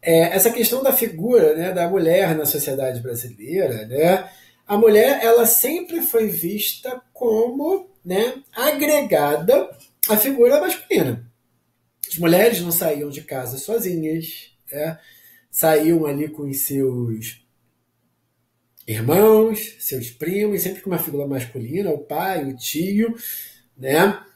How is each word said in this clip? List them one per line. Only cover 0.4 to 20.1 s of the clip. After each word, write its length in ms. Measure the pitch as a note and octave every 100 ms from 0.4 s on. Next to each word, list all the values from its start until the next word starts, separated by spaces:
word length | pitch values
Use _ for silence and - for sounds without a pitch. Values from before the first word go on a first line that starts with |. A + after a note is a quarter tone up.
| A#3
questão 320 | A#3 G#3+ C4
da 120 | C4+
figura, 600 | - A3+ D#3+ G#3+ A#3+ D#3
né, 180 | D#3 F3+
da 140 | F3+ E3+
mulher 480 | F#3+ D#3+ F3+ F3+ D#3
na 100 | C#3+
sociedade 560 | D3 C#3+ C3+ C3 A#2+
brasileira, 840 | B2 A#2 A#2+ G#2+ A#2 F3+ D#3 A2 G#2+
né? 440 | C3+ E3 F#3+ - - _ _ -
A 120 | G#3
mulher, 420 | A3+ G#3 B3 C#4+
ela 240 | A3+ A#3 A3
sempre 560 | - C4 E4+ F4+ E4+
foi 260 | - A#3 G#3+
vista 720 | E3 E3+ G#3 - - B3+ B3+ -
como, 760 | - A#3+ A3 A#3+ C4+ D4+ G4 F#4 _
né, 380 | F3 F#3+ A#3 C4+ - -
agregada 1120 | C#4 C#4 D4 D4 G#3+ D#3+ D3 D3+ F3 C#4+ F#4 - - _ -
à 80 | G#3+
figura 460 | C4+ C#4 B3 D4
masculina. 680 | E4+ - - D#4 C3+ A2+ - _ _ _ _ _ _ _ -
As 100 | E3
mulheres 440 | E3 F3+ A3+ F#3+
não 100 | F3
saíam 380 | E3 E3+ D3 D3
de 120 | C#3
casa 360 | - C3+ A#2+ C3
sozinhas, 920 | - A3+ G3 E3+ D#3 E3 E3 - - _ -
né? 260 | C#3+ D#3+ D#3+ _ _ _ _ _
Saíam 540 | - D#3+ D#3 D#3 E3 D3+
ali 240 | C#3 D3+
com 140 | D3+
os 160 | C#3+ C3+
seus 840 | - C#3 C3 B2 A#2+ A2 A2+ - _ _ _ _ _ _ _ _ _ _ _ _ _ _ -
irmãos, 880 | A2 A#2+ F3 A3 A3 A3 G#3+ - -
seus 300 | - C3
primos, 520 | A#2+